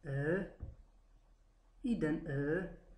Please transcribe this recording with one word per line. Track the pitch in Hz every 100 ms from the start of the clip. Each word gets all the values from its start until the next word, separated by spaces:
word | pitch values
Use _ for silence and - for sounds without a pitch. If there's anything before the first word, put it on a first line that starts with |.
| 143
أو. | 139 147 185 180 - - - - - - - - - - _ - -
إذا | 247 208 156
أو | 160 165 139 143 170 180 - -